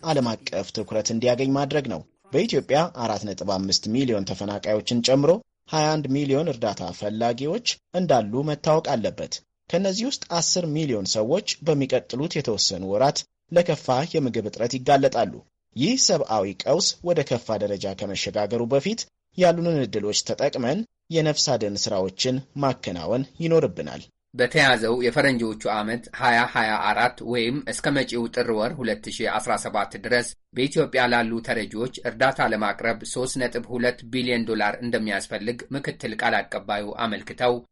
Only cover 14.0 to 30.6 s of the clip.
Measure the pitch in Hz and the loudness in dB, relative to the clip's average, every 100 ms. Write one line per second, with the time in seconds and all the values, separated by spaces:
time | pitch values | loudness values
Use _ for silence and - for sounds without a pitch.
14 | 165 160 131 113 104 - 120 127 127 139 | 2 0 0 -2 -4 -2 -2 -2 4 4
15 | 139 120 104 - _ _ _ - 156 262 | 6 2 -2 -4 _ _ _ -2 0 2
16 | - 175 135 110 98 95 - 151 185 - | 4 2 2 0 0 -4 0 2 0 -2
17 | 175 165 139 120 - 107 101 101 98 95 | -2 0 0 -2 -2 -2 -2 -2 -6 -6
18 | 101 95 - 98 104 117 117 139 185 226 | -6 -6 -4 -2 -2 -2 0 0 0 -6
19 | - _ _ - 180 170 170 160 127 110 | -8 _ _ 2 4 4 2 0 0 -2
20 | 101 104 - 110 139 139 123 170 226 _ | -2 -2 -2 0 0 0 -2 -2 -4 _
21 | _ 165 156 147 - 120 104 101 113 101 | _ 0 2 2 0 0 0 -2 -2 0
22 | 95 95 127 127 131 - 139 123 - 90 | -2 -2 -2 -2 -4 -2 -2 -2 -6 -6
23 | 82 120 135 - 165 165 135 85 73 65 | -2 -2 -4 -4 2 4 4 -4 -10 -10
24 | - _ _ 123 123 156 139 120 110 123 | -16 _ _ -2 0 4 4 4 2 2
25 | 123 120 139 123 113 107 113 107 107 120 | 2 4 2 2 -2 -2 -2 -2 -2 -6
26 | - - 127 117 123 127 110 110 98 104 | -8 0 4 4 4 2 2 2 2 2
27 | 123 - 113 120 117 143 - - 156 143 | 2 0 -4 0 0 -2 -4 -4 0 0
28 | 120 117 117 123 120 110 113 135 117 107 | 0 -2 -2 -2 0 0 0 -2 -4 -4
29 | - 101 110 104 123 104 120 104 98 113 | -6 -4 -2 -2 0 -2 0 -2 -2 -6
30 | 113 120 120 - _ - | 0 0 0 -10 _ -2